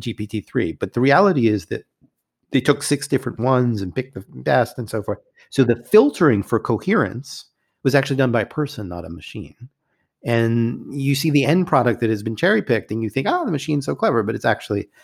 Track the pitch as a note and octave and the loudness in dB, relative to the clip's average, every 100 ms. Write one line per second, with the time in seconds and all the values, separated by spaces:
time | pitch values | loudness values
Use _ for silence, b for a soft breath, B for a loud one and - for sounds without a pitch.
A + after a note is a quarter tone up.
0 | A#2+ A2 G#2+ G#2+ - C3 F2 D#2 F#2+ - | -10 -8 -6 -8 -4 -2 -2 -4 -4 0
1 | C3 D3 G3+ D3+ A2+ G#2+ - A2 - _ | 4 4 4 4 2 2 -4 -10 -10 _
2 | _ _ _ _ _ C3+ C#3 C3+ - C#3+ | _ _ _ _ _ -2 2 0 0 -4
3 | - C3+ B2 A2 B2 B2+ B2 A2 F#2+ B2+ | -2 -4 -4 -4 0 2 2 -2 -4 -6
4 | C3 - G2+ B2+ C3+ C3 A#2 - A2 A2 | -8 -10 -16 -8 0 0 0 -4 -8 -6
5 | G2+ G2+ _ b b - A#2 A#2 - G#3+ | -6 -8 _ b b 0 2 2 4 6
6 | C#4+ - D#3+ G#2 - A2 - A#2 - G#3 | 6 4 2 2 0 -2 0 -2 0 0
7 | G2+ A#2 - - - _ _ _ C3+ C#3 | 0 -4 -12 -18 -20 _ _ _ 2 2
8 | C3+ C3+ C3 A#2 G#2 - C#3+ - G2 F2 | 2 0 2 0 -2 -4 -6 -6 -10 -10
9 | E2+ E2+ - G#2 E2+ - A#2+ _ _ _ | -10 -12 -14 -14 -14 -16 -20 _ _ _
10 | _ _ - A#2 A#2 A#2 A#2 - - C#3 | _ _ 0 2 2 2 0 -4 -10 -4
11 | C#3 C#3 E3 C#3+ C3 F3 F#3 C#3+ A#2+ A2+ | -2 0 2 2 4 2 4 2 2 2
12 | A2+ G#2+ G#2+ A2+ F3+ A3 - A2+ - A2+ | 0 -2 -4 0 0 2 2 -2 0 -4
13 | A2+ C3+ D#3 F4 D4 D3 - D3 C3+ C#3 | -4 -2 -2 -2 -2 -4 -2 -2 -2 -2
14 | A3 A#2 G#2 A2+ A#2+ G#2 - G2+ - b | 0 0 0 0 0 -2 -2 -4 -6 b